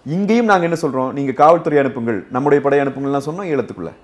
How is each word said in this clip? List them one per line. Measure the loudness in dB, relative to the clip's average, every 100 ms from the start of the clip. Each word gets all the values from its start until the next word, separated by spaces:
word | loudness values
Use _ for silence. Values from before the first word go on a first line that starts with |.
| -6
இங்கேயும் | -4 0 2 4
நாங்க | 2
என்ன | 2 -2
சொல்றோம், | -2 -2 -4
நீங்க | -4 -2
காவல்துறை | 2 4 4 2 2
அனுப்புங்கள், | 2 -2 -4 -4 -4
நம்முடைய | -2 2 2
படை | 4 2
அனுப்புங்கள்லாம் | 0 -4 -4 -4 -4
சொன்னோம் | -8 -4
ஈழத்துக்குள்ள. | -4 -4 -8 -12 -14